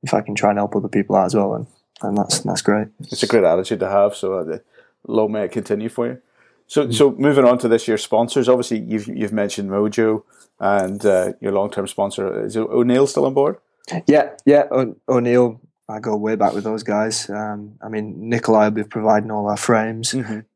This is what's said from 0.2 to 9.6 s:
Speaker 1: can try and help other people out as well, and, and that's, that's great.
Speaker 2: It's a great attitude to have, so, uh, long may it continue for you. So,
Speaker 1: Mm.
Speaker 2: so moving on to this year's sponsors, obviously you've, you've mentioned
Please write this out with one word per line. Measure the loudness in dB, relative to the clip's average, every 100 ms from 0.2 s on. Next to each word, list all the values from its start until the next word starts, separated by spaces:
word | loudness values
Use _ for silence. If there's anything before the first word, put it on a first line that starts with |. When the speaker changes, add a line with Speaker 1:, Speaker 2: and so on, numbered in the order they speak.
Speaker 1:
can | -2 0
try | 0
and | 2
help | 0 -2
other | -2
people | -2 0 0
out | 2
as | 0
well, | 0
and, | -2 -8 _ _ _
and | -4 -2
that's, | -2 -4
that's | -4 -2
great. | 0 0 -2 _
Speaker 2:
It's | -14 -4
a | 0
great | 4
attitude | 4 2 0 -4
to | 0
have, | 2 2 0
so, | -4 -4
uh, | -6 -8 _ _ _ _ -4
long | 0 0
may | -2 -4
it |
continue | -6 -4 -4 -4
for | -4 -6
you. | -6 _ _ _ _ _
So, | -2 0
Speaker 1:
Mm. |
Speaker 2:
so | 4 4
moving | 6 4 6 6
on | 6
to | 4
this | 2 2
year's | -2
sponsors, | 0 0 0 0 4
obviously | 2 2 -4
you've, | -4 -6 -6
you've | -6 -4
mentioned | -2 -4 -4